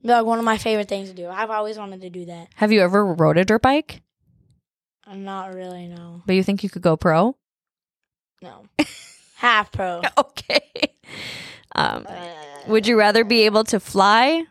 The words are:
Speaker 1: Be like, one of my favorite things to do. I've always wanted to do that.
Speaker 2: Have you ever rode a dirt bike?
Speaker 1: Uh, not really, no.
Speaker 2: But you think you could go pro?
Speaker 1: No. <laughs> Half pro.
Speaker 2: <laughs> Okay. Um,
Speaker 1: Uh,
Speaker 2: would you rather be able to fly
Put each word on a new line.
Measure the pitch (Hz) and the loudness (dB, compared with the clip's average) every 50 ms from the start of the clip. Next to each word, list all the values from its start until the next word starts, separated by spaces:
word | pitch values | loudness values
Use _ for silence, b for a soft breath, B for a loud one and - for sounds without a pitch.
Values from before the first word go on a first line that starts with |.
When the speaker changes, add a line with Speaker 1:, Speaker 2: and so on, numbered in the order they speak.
| _ | _
Speaker 1:
Be | 226 240 | 2 2
like, | 233 226 | 2 2
one | 220 226 226 | 0 -2 0
of | 226 | 0
my | 226 220 | -2 -2
favorite | 214 - 226 220 214 208 196 | -2 -2 -2 -2 -2 -2 -4
things | 202 196 196 190 | -6 -8 -8 -12
to | 185 | -14
do. | 180 175 170 | -14 -14 -12
I've | 185 190 220 220 | -8 -8 -8 -6
always | 220 214 214 214 220 | -4 -6 -6 -6 -8
wanted | 214 208 196 190 185 190 | -10 -12 -14 -14 -16 -16
to | 185 | -16
do | 175 180 175 | -14 -14 -14
that. | 170 170 170 165 _ _ | -14 -16 -18 -20 _ _
Speaker 2:
Have | - 214 214 220 | -2 2 4 6
you | 214 | 6
ever | 185 180 185 202 208 | 4 6 4 4 2
rode | 196 170 165 160 156 151 | 2 2 2 2 4 4
a | 165 185 | 4 4
dirt | 190 214 240 | 4 2 2
bike? | - 262 269 302 311 - - - _ _ _ _ _ _ _ _ _ _ _ _ _ _ _ _ _ _ _ _ _ | 4 4 2 2 0 -4 -14 -20 _ _ _ _ _ _ _ _ _ _ _ _ _ _ _ _ _ _ _ _ _
Speaker 1:
Uh, | 208 202 | -20 -16
not | 196 196 196 196 196 185 190 185 | -14 -12 -10 -10 -10 -10 -12 -12
really, | 185 185 185 180 180 175 175 | -12 -12 -12 -12 -12 -14 -14
no. | 175 175 175 175 170 175 175 | -16 -16 -18 -18 -18 -8 -2
Speaker 2:
But | - 185 | 2 2
you | 190 190 | 2 2
think | - 202 202 - | 2 -2 -4 -4
you | 196 | -8
could | - - | -10 -2
go | 175 180 160 | 2 2 2
pro? | 156 - 180 156 160 185 233 269 _ _ _ _ _ _ _ _ _ _ _ _ _ _ _ _ _ _ _ _ _ | 2 2 2 4 4 4 2 0 _ _ _ _ _ _ _ _ _ _ _ _ _ _ _ _ _ _ _ _ _
Speaker 1:
No. | - 180 - - - 202 _ - | -20 -20 -20 -20 -20 _ _ -4
<laughs> | 294 - - - - - - _ _ _ _ | -4 -4 -4 -20 -20 -20 -20 _ _ _ _
Half | - - 247 233 214 208 - - | -2 0 2 2 2 0 -2 -6
pro. | - 196 180 175 170 175 - | -6 -6 -6 -6 -4 -6 -2
Speaker 2:
<laughs> | - - | 0 0
Okay. | 269 - _ - - _ - 294 - _ _ - - - _ _ B B B B B B B B B B B B B B - | -2 0 _ -20 -10 _ -2 -2 -2 _ _ -12 -12 -12 _ _ B B B B B B B B B B B B B B -6
Um, | - - 58 53 60 - - | -4 -4 -4 -4 -8 -12 -14
Speaker 1:
Uh, | - - - 170 170 156 151 143 - - - - | -16 -16 -16 -16 -16 -18 -20 -20 -20 -20 -6 0
Speaker 2:
would | 214 220 208 | 0 2 2
you | 214 240 220 | 4 4 4
rather | 208 208 208 226 226 | 4 4 4 2 2
be | 202 240 226 214 | 2 2 4 4
able | 214 208 214 220 | 4 4 2 0
to | - - 202 | 0 -2 -4
fly | - - - 196 190 202 208 226 240 277 320 330 330 - | -4 -2 0 2 4 4 6 4 4 2 2 0 -2 -6